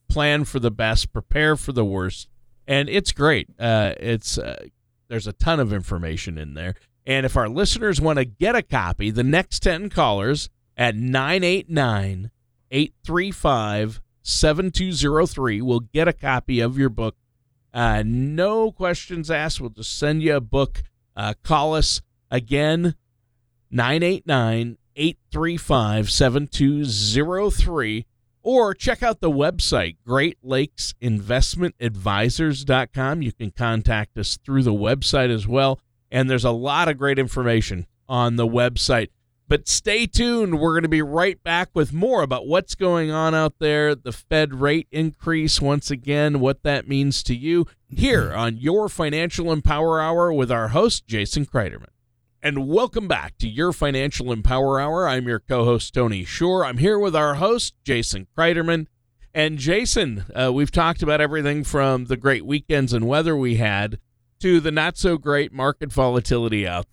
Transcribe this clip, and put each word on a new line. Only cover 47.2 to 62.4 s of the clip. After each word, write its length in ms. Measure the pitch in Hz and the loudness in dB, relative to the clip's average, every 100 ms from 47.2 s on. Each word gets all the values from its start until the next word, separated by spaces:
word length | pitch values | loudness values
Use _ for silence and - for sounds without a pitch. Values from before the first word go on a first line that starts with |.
to 100 | - | -2
you, 320 | 120 147 175 165 _ - | -2 0 0 0 _ -12
here 440 | 139 269 226 104 | -2 2 2 0
on 260 | 90 117 113 | -2 -4 -2
Your 300 | 135 196 208 | 0 0 0
Financial 640 | - 156 151 170 - 170 | -2 -2 -2 -4 -4 -2
Empower 500 | 160 147 147 165 160 | 0 2 2 2 2
Hour 320 | 156 170 175 | 2 2 2
with 200 | 156 123 | 2 2
our 160 | 120 110 | 0 0
host, 360 | 139 226 - - | 2 2 2 -4
Jason 380 | 110 101 - 143 | -2 -2 -2 -2
Kreiderman. 440 | 131 98 52 - _ _ _ _ _ | -2 -4 -6 -16 _ _ _ _ _
And 280 | 147 143 135 | -4 -2 2
welcome 400 | 175 247 226 196 | 2 2 -2 -2
back 300 | 113 73 - | -4 -4 -6
to 100 | 113 | -6
Your 240 | 110 175 | -2 -2
Financial 580 | 151 147 135 139 - 123 | 0 -2 0 -2 -4 -4
Empower 480 | 117 104 127 139 135 | 0 2 2 2 0
Hour. 300 | 143 165 175 | 0 -2 0
I'm 180 | 131 123 | -2 -2
your 140 | 113 | -4
co-host, 520 | - 127 117 120 - | -2 0 2 2 0
Tony 300 | - 120 101 | -2 0 -2
Shore. 400 | 85 - 175 185 | -6 -2 0 0
I'm 140 | 147 123 | 0 2
here 220 | 175 208 | 2 2
with 160 | 202 156 | 2 2
our 180 | 151 | 2
host, 400 | 143 190 240 - - | 2 0 0 -2 -8
Jason 460 | - 117 117 101 95 - | -2 -2 -2 -6 -6 0
Kreiderman. 480 | 165 170 165 165 156 _ _ _ - | 2 2 2 -2 -4 _ _ _ -8
And 240 | 156 156 156 | -2 -2 0
Jason, 680 | 131 190 233 - 165 104 92 | 0 0 2 0 -2 -4 -8
uh, 200 | - 131 | -2 0
we've 180 | 131 143 | 2 2
talked 320 | - 165 170 | 2 2 0
about 180 | 151 151 | 0 2
everything 440 | 151 156 143 147 | 2 0 -2 -2
from 400 | 139 151 139 127 | -2 0 2 2
the 120 | 123 127 | -2 -2
great 300 | 135 127 | 0 0